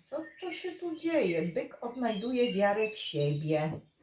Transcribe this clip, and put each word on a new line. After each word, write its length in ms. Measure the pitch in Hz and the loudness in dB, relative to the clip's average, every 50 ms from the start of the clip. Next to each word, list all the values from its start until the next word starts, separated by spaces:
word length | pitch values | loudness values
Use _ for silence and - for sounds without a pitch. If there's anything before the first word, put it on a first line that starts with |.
| _ | _
co 140 | - 269 320 320 320 - - | -8 -8 -8 -8 -8 -10 -10
to 100 | 370 349 | -8 -8
się 200 | 320 - 370 359 | -6 -6 -6 -8
tu 240 | 320 - 349 339 311 | -6 -6 -6 -6 -4
dzieje? 460 | - 320 330 320 294 214 175 165 160 | -2 0 2 4 4 4 4 2 2
Byk 420 | 175 175 160 254 - - - - 240 | 0 0 -2 -2 -4 -6 -8 -10 -8
odnajduje 720 | 233 247 262 247 220 214 190 226 254 254 240 247 214 180 | -8 -4 -2 0 0 0 0 -2 0 2 2 2 2 4
wiarę 380 | 196 202 202 202 220 220 214 | 4 4 4 4 4 0 0
w 60 | - | -2
siebie. 840 | - - - 160 147 147 147 147 147 151 151 156 151 156 160 156 - - _ _ _ | -6 -8 -4 -2 0 2 2 2 0 2 2 2 2 2 0 -2 -6 -10 _ _ _